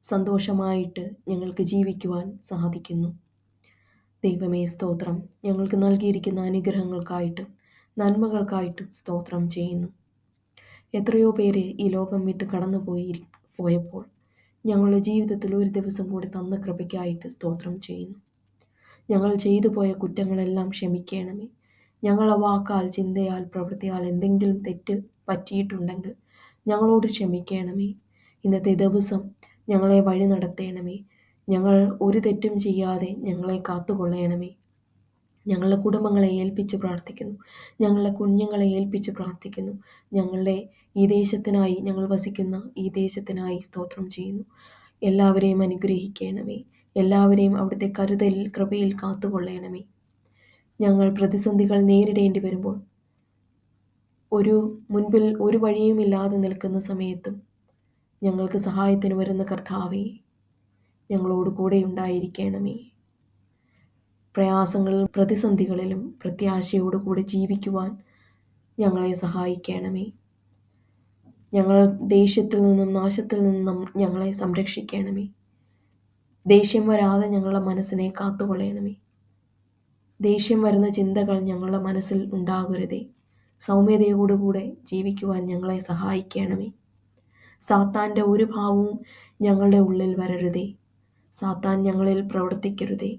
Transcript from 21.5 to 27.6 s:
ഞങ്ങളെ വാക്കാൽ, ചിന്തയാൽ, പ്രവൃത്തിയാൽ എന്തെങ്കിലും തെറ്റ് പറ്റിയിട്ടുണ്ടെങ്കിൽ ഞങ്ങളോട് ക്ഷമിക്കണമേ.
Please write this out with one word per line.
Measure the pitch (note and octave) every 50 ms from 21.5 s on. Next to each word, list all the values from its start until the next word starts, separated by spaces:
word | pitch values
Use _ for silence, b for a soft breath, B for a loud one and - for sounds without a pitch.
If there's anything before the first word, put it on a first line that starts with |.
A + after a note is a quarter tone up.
| _ _ _ _ _ _ _ _ _ _ -
ഞങ്ങളെ | G3+ G3+ G#3 A3 G#3+ G#3+ G3+
വാക്കാൽ, | G#3 G#3 G3+ G3+ G3 - G#3 G3 F3+ F#3
ചിന്തയാൽ, | F#3 - F#3+ F#3 F#3 G3 G3 F#3+ F#3+ F#3 F3+ F3+ -
പ്രവൃത്തിയാൽ | F#3+ F3 F3 G3 - - F#3+ F#3 F#3 F3+ F3+ F3+
എന്തെങ്കിലും | F3 F#3 G3 G3 G3 G3+ G3+ F#3+ G3 -
തെറ്റ് | F#3+ F3+ F3 - - G3+ G3+ G3 - _ _ _
പറ്റിയിട്ടുണ്ടെങ്കിൽ | - F#3+ - - - G3 G3 G3+ G3+ G3 F#3 F3 F3 F3 E3+ F#3 F#3+ A#3 _ b b b b b b b b b
ഞങ്ങളോട് | G#3+ G#3 G#3 A3 A3 A3+ A3+ G#3+ A3 G#3+
ക്ഷമിക്കണമേ. | - G#3 F#3 F3 F3+ F3 - G3 F#3+